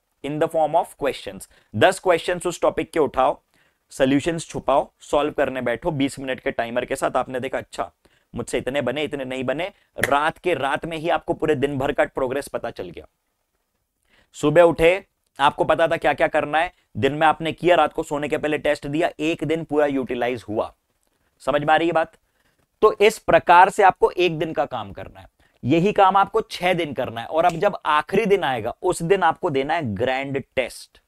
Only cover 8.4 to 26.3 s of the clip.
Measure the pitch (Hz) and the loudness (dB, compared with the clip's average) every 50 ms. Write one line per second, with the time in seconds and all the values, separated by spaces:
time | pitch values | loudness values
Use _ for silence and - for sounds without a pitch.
8.4 | 113 - - 127 - 131 131 143 131 123 123 151 151 139 143 143 131 127 127 131 | -8 -6 -6 -4 -4 -4 -4 -2 -2 -2 -2 -4 -4 -6 -6 -8 -8 -8 -8 -6
9.4 | 127 131 131 151 175 202 - _ _ _ _ - 110 123 135 143 151 160 - _ | -4 -4 -4 -4 -6 -8 -10 _ _ _ _ -6 -4 0 0 0 0 0 -4 _
10.4 | - 180 165 131 131 135 147 156 - 160 165 160 151 170 165 156 - - 170 - | -4 -4 -2 -2 -2 -4 -4 -6 -6 -8 -10 -6 -4 -2 -2 -2 -2 -6 -6 -2
11.4 | 156 151 156 127 123 139 147 131 135 139 139 - 151 139 - 147 135 123 113 113 | -2 -2 0 0 -2 -2 -2 -2 -4 -2 -2 -2 -2 -2 -2 -4 -4 -4 -4 -6
12.4 | 110 - - 117 - - - - 95 87 82 82 - - _ _ _ _ _ _ | -8 -8 -10 -10 -10 -10 -10 -12 -14 -14 -14 -18 -20 -20 _ _ _ _ _ _
13.4 | _ _ _ _ _ _ _ _ _ _ _ _ _ _ _ _ _ _ - - | _ _ _ _ _ _ _ _ _ _ _ _ _ _ _ _ _ _ -8 -2
14.4 | - 151 151 170 175 170 147 - 160 170 185 196 - _ _ _ _ _ _ - | 0 2 6 6 6 6 6 4 4 4 4 2 -2 _ _ _ _ _ _ 0
15.4 | 135 151 - - 170 135 160 156 165 156 165 165 - 156 143 - 165 151 - 151 | 0 2 2 2 0 2 2 2 2 2 0 0 0 0 0 2 0 0 0 0
16.4 | 147 147 147 156 170 180 - _ _ _ - - 113 143 143 151 160 156 151 - | -2 -2 -2 -2 -2 -4 -6 _ _ _ -4 0 0 0 2 2 2 2 2 2
17.4 | 160 160 151 - 151 170 175 165 151 147 - - 156 - 151 143 147 143 151 147 | -2 -6 -6 0 2 4 4 4 4 2 0 -4 -6 -6 -6 -6 -4 -4 -4 -2
18.4 | 135 151 151 147 - 147 147 - - 143 143 156 175 - - - 151 160 165 - | -2 -2 -2 -2 0 -2 -2 -2 -4 -6 -4 -2 -2 -4 -4 -4 -4 -4 -2 -2
19.4 | 160 147 156 165 160 - 143 151 147 147 139 135 127 - 131 120 117 123 127 117 | -2 -4 -4 -4 -4 -2 0 2 2 2 0 -2 -4 -4 -4 -4 -2 -4 -4 -6
20.4 | - - 104 113 92 - - _ _ _ _ _ _ _ _ _ _ _ _ _ | -8 -6 -4 -4 -4 -4 -8 _ _ _ _ _ _ _ _ _ _ _ _ _
21.4 | - - 139 147 147 151 156 156 165 170 165 160 165 - _ _ _ _ _ _ | -4 -2 -2 0 2 2 2 2 2 2 0 0 -2 -4 _ _ _ _ _ _
22.4 | _ _ _ _ _ _ _ _ - 214 - - 202 214 - - - - 170 165 | _ _ _ _ _ _ _ _ 2 2 4 4 2 2 2 0 2 2 4 4
23.4 | - - 175 175 185 196 - - 202 185 - - 220 208 - 180 175 180 160 151 | 6 6 8 8 8 8 6 6 4 4 4 4 2 0 2 2 0 0 0 -2
24.4 | 170 160 151 156 143 - 131 117 104 101 90 95 95 - - 95 95 - _ _ | -4 -4 -4 -4 -4 -4 -6 -10 -10 -12 -14 -16 -16 -16 -18 -20 -20 -20 _ _
25.4 | _ _ _ _ - 120 156 170 170 208 202 208 196 185 190 196 196 185 | _ _ _ _ -2 0 2 2 2 2 4 4 4 6 6 4 2 2